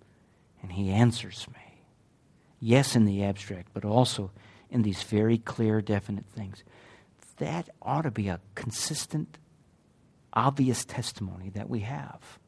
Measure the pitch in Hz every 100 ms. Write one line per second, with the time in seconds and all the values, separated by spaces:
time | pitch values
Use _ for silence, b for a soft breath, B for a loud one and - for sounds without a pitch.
0 | b b b b b _ 101 90 98 101
1 | 120 - 98 - - - - - _ _
2 | _ _ _ b b b 110 127 135 123
3 | 107 98 101 98 - 92 90 - 104 110
4 | 123 - 98 - B B B 127 104 95
5 | - 107 110 117 - - 110 107 101 101
6 | - 101 - - 98 98 - B B B
7 | B _ - - 151 165 170 - - 147
8 | 160 107 98 90 - - - - - 151
9 | - 151 - - _ _ _ _ _ _
10 | _ _ - 110 127 139 131 117 - -
11 | 117 - 98 90 92 98 - 120 104 143
12 | - - - -